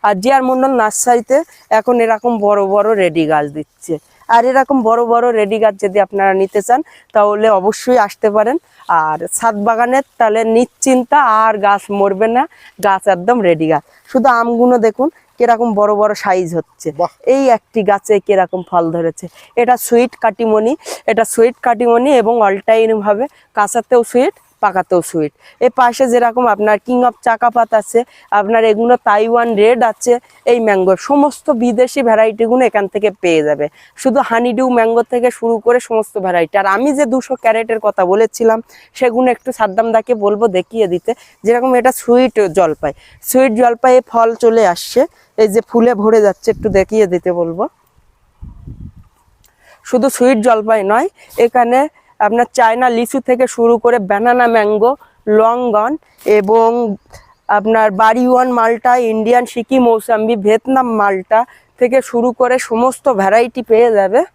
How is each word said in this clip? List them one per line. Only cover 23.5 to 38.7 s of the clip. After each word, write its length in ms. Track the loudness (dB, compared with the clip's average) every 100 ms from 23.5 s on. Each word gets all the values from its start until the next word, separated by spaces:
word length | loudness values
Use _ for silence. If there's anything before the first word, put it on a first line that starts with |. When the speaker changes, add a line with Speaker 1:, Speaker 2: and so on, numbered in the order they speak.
Speaker 1:
কাঁচাতেও 500 | -4 -2 -2 0 0
সুইট, 300 | 2 0 0 -4 _ _
পাকাতেও 360 | -2 -2 -2 -2 -2
সুইট। 220 | -4 -6 _ -20 _ -2
এ 20 | 2
পাশে 260 | 0 2 0
যেরকম 320 | 2 0 0 0
আপনার 220 | 0 0 0 0
king 160 | 0 0
of 60 | -2 -4
চাকাপাত 440 | 0 0 0 0 -2
আছে, 180 | 0 -4 -4 _ _ -2
আপনার 240 | 0 0 2
এগুলো 220 | 0 2 0 2
তাইওয়ান 400 | 0 2 0 0 2
রেড 180 | 2 2 0
আছে, 220 | -2 -2 -2 _ _ -2
এই 60 | 0 2
ম্যাঙ্গো 280 | 2 2 0 0
সমস্ত 380 | 0 0 -2 -4 -2
বিদেশি 380 | 0 0 -2 0 0
ভ্যারাইটিগুলো 540 | 2 2 0 0 2 0
এখান 160 | 0 -4
থেকে 140 | -2 -4 -2
পেয়ে 180 | 0 0 0
যাবে। 180 | -2 -4 _ -20 _
শুধু 160 | -2 0 0
হানিডিউ 360 | -2 -2 -2 0 0
ম্যাঙ্গো 240 | 0 0 -2
থেকে 160 | -2 -4 -4
শুরু 160 | -4 -2
করে 140 | 0 -2 0
সমস্ত 260 | -4 -4 -6
ভ্যারাইটি। 300 | -4 -2 -2 -2
আর 60 | -2 0
আমি 140 | -2 0
যে 60 | -2
দুশো 220 | -2 -4 -4
ক্যারেটের 360 | -2 -2 -2 -2 -2
কথা 160 | -2 0
বলেছিলাম, 460 | 0 -2 -2 -2 -2 -6